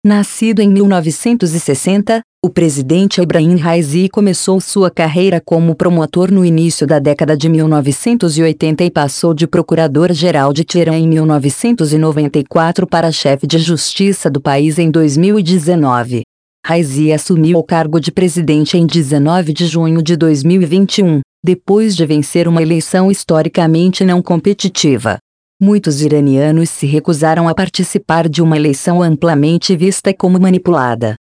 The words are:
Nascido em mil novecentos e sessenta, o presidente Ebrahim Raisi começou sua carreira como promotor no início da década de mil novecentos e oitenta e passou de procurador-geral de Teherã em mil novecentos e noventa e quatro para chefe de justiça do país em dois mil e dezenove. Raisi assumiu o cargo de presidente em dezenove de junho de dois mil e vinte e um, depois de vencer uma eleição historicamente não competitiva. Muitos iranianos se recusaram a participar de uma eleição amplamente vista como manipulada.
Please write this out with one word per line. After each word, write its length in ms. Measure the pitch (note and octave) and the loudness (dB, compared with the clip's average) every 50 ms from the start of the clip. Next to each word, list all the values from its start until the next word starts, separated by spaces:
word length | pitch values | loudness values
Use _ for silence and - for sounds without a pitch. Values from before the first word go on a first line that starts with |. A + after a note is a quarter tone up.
| - | 2
Nascido 580 | G#3 G#3 G#3 G3+ - - - A3+ A3+ A3 G3 | 2 2 2 0 -2 -4 -4 -2 0 2 2
em 80 | G#3 G3+ | 4 4
mil 180 | F#3+ G3 G3+ | 4 4 4
novecentos 640 | G3 G3 F3 D#3 E3 D3+ - - A#3 A#3+ A#3+ F#3 E3 D#3 | 2 2 2 0 -2 -6 -2 -2 -2 0 0 0 -2 -2
e 60 | E3+ | -4
sessenta, 600 | - - C#3 C3+ - F3+ F#3+ G3+ G#3 - A3+ A3+ - _ _ _ - | -2 -2 -4 -2 0 -2 0 0 0 0 -2 -2 -4 _ _ _ -6
o 60 | F3 | -2
presidente 720 | - F#3 E3+ D#3+ C3+ C#3 C3 C3 D#3 F3+ G3 G3 - - | 0 0 0 0 0 -2 -2 0 2 2 2 0 0 0
Ebrahim 360 | F3+ D#3 C#3+ E3+ D#3 E3 F3+ | -2 0 0 2 2 2 2
Raisi 520 | F3 D3 E3+ E3 F3 D#3+ C#3 D3 F3 F#3+ F#3 | 2 0 0 0 0 -2 0 0 -2 -2 0
começou 500 | - A3 G#3 G3 F3 - - - F#3+ F#3+ | 0 0 0 0 0 -2 -2 0 -2 -2
sua 300 | - - - G3+ F#3 F3 | -2 -2 0 0 0 0
carreira 500 | - - E3 D#3+ D3 F3+ F#3 F#3+ F3+ E3 - | 0 -2 -2 0 0 0 0 0 0 -2 -2
como 300 | - E3+ E3 E3 E3 D#3+ | -2 0 0 2 0 0
promotor 560 | - F3+ F3+ F3 E3 D#3 D3 - F3 F3+ F#3 | 0 0 0 0 0 -2 -2 0 -2 0 2
no 120 | G3+ F#3+ F3+ | 2 2 2
início 440 | F3 E3 D#3+ E3 E3 D3 - D3+ | 2 2 2 0 0 0 -2 0
da 100 | C#3 D#3 | 0 0
década 400 | D3 C#3 D3 F#3+ - E3 C#3+ D#3 | 2 2 0 0 0 0 0 0
de 100 | C#3+ C#3+ | 0 0
mil 200 | E3 D#3+ D#3+ D#3 | 0 2 2 2
novecentos 680 | D#3 D#3 D3+ C3+ C#3 C3+ - - A#3 A#3+ A#3 F#3 E3+ C#3+ | 2 0 0 0 -2 -4 -2 -2 -2 0 0 0 0 0
e 60 | D#3+ | 0
oitenta 420 | E3 D#3+ D#3 - E3+ D#3 D#3 D3+ F3 | 0 0 0 0 -2 -2 0 0 -2
e 60 | F3 | -2
passou 460 | - E3 D3 C3+ - - - E3+ E3 | 0 -2 -2 -2 -4 -2 -2 -2 0
de 100 | D3 E3+ | 0 -2
procurador-geral 1040 | D#3 - E3 - - - - D#3+ D3+ C3 C#3+ E3+ F3 F3+ C#3 E3 F3+ D#3+ D3 C3+ C#3+ C#3+ | -2 0 -2 -2 0 0 0 0 0 2 0 0 0 0 0 0 0 0 2 0 0 0
de 100 | D3+ E3 | -2 -4
Teherã 340 | - - F3 E3 E3 D#3+ | -2 0 0 0 0 0
em 100 | D#3+ D#3+ | 0 0
mil 180 | D#3+ D#3+ D#3+ D#3 | 2 2 2 2
novecentos 680 | D#3 D3+ D3 C3+ C#3+ C3+ - - A#3+ A#3+ A#3 D#3+ D3 D3+ | 0 0 0 0 -2 -4 -2 -2 -2 0 0 0 0 0
e 60 | D#3 | 0
noventa 400 | D#3 D#3+ D3 D3+ D3+ C#3+ - D3+ | 0 0 0 0 -2 0 -2 -4
e 40 | C#3 | -4
quatro 440 | _ - E3+ E3 E3 F3 - F#3 | _ 0 0 0 0 0 -2 -2
para 240 | F3+ - E3 E3 E3 | 0 0 0 0 -2
chefe 340 | D#3 - - D3 C#3 C#3 - | -4 -2 0 -2 0 0 -2
de 140 | C#3+ E3 E3 | -2 0 0
justiça 680 | D#3+ E3+ E3+ C#3+ - - - - G3 G3 F#3+ - - | 0 0 -2 -2 -4 -8 -4 0 0 0 0 0 -2
do 140 | D3 C#3 C#3 | -4 -4 -2
país 380 | - D3+ C#3 C#3 D3 D#3+ D3+ F3 | -2 -2 0 0 0 0 0 0
em 100 | E3+ D#3+ | 0 0
dois 280 | D3 E3 D#3+ D3 C3+ | 2 2 0 2 2
mil 200 | D3+ F3 G3 G#3 | 2 0 2 2
e 60 | G#3+ F#3 | 0 0
dezenove. 800 | D#3 F#3 F3+ C#3+ E3 F3+ E3 D3 C3+ B2 A#2+ A#2 A#2+ B2 A2+ A2 _ _ _ _ _ _ _ - | 0 0 0 0 0 0 2 2 0 0 -2 -2 -4 -6 -6 -8 _ _ _ _ _ _ _ -6
Raisi 460 | - E3 F3 E3+ C#3 C3 C#3+ D3+ D#3 | -2 -2 -2 0 -2 -2 0 0 0
assumiu 460 | D#3 D3 - - F#3 E3 D#3 D#3+ F3 | 0 0 0 0 2 2 2 2 2
o 60 | E3 D#3+ | 0 0
cargo 360 | - F3 E3 D#3+ D#3 D#3 E3+ | 0 -2 -2 0 0 -2 -2
de 120 | C3 E3+ | -2 -2
presidente 680 | - G3+ F#3 F3+ D3 F3 E3 C#3+ D3+ D3+ D3+ D3+ - | -2 -2 -2 0 -2 -2 0 0 0 0 0 0 2
em 80 | F3 E3+ | 0 0
dezenove 680 | D3+ D3+ E3+ D3+ C3 D3+ C#3+ C#3+ D#3 E3+ F#3 F3 D3+ | 2 2 0 0 0 0 0 2 2 0 0 -2 -2
de 140 | D3+ - F3 | -4 -2 -4
junho 360 | E3 D3+ E3+ E3 D#3+ D#3+ E3 | -2 -2 -2 0 0 0 0
de 140 | D#3 D#3 F3 | 0 0 0
dois 280 | D3 E3 D#3+ D3+ C#3 C3+ | 0 2 0 0 2 2
mil 180 | E3 F3+ F#3+ | 2 2 2
e 40 | F3+ | 2
vinte 340 | C#3+ E3 F#3+ G3 F#3 - A3 | 0 2 0 0 0 0 0
e 40 | G3 | 2
um, 160 | E3+ D#3 C#3+ C#3 _ _ _ - | 2 0 0 -2 _ _ _ -2
depois 520 | F3 F3+ F3+ _ - G3 G#3+ A3 A3 F#3+ | -2 -2 -2 _ 0 0 2 2 0 0
de 100 | E3 E3 | 0 0
vencer 420 | C#3+ D#3 D3+ D3 - - F3 E3+ | 0 0 -2 -2 -2 -2 -2 0
uma 140 | E3+ E3 E3 | 2 0 0
eleição 480 | D#3+ D#3 E3+ D#3+ - - - F#3 F#3+ G3 | 0 0 0 -2 -2 -2 0 0 2 2
historicamente 960 | G3 - - - E3+ D#3 D#3 E3 - F#3+ E3+ D#3+ D#3+ E3 F3 F#3 F#3 - F#3+ | 0 -2 -2 0 0 0 0 0 0 0 2 2 2 2 2 0 0 0 0
não 160 | F#3 F3+ F3+ | 0 2 0
competitiva. 960 | F3 - F3+ D#3+ - G3 G3+ - - F#3 - - - D3+ C3 A2+ B2 A2 F#2+ - _ _ _ _ _ _ _ _ | 0 -2 -2 0 0 -2 -2 -2 -4 -6 -4 -2 0 0 -2 0 -2 -4 -6 -6 _ _ _ _ _ _ _ _
Muitos 440 | G3 G3 G#3 G#3 G3 E3+ C#3+ C#3 D3+ | 2 2 2 2 0 -2 -2 0 0
iranianos 680 | D3 D3+ D3 C#3+ C#3 C3+ C3+ C#3+ D#3 D#3 D#3+ E3 D#3+ | 0 2 2 2 2 2 2 2 2 2 0 0 -2
se 160 | - - - | -4 -6 -4
recusaram 600 | C#3 C#3+ D#3 - F3+ E3+ C#3 D#3 D#3+ D#3+ E3+ E3+ | -2 -2 -2 0 -2 -2 0 0 0 0 0 0
a 60 | E3 D#3 | 0 0
participar 760 | - F#3+ F3 - - F3+ - - G3 - - D#3+ E3 E3 E3 | -2 -4 -4 -4 -6 -6 -4 -4 -6 -2 -2 -2 0 0 -2
de 140 | C#3+ E3 E3+ | 0 0 0
uma 120 | D#3+ D#3 | 2 2
eleição 460 | D3+ D3+ D3+ C#3 - - F3+ E3+ F3 | 2 0 0 -2 -2 -2 -2 0 0
amplamente 720 | F3+ E3 D#3+ D3 E3+ E3+ D#3 C#3 C#3+ D#3 E3+ F3 - - F#3+ | 2 0 0 0 0 0 0 2 2 2 0 0 0 -2 -2
vista 380 | D3+ F3 G3 F#3+ - - G3+ F#3+ | 0 0 -2 -2 0 -2 -4 -2
como 260 | _ - F3+ F3+ F3+ | _ 0 0 2 2
manipulada. 760 | F#3+ F#3 F3+ F3+ F3+ F3+ F3 D3 B2+ B2 A#2 A2+ A#2+ G#2+ A2 - | 2 2 2 2 0 0 0 0 0 -2 -2 -2 -4 -4 -6 -8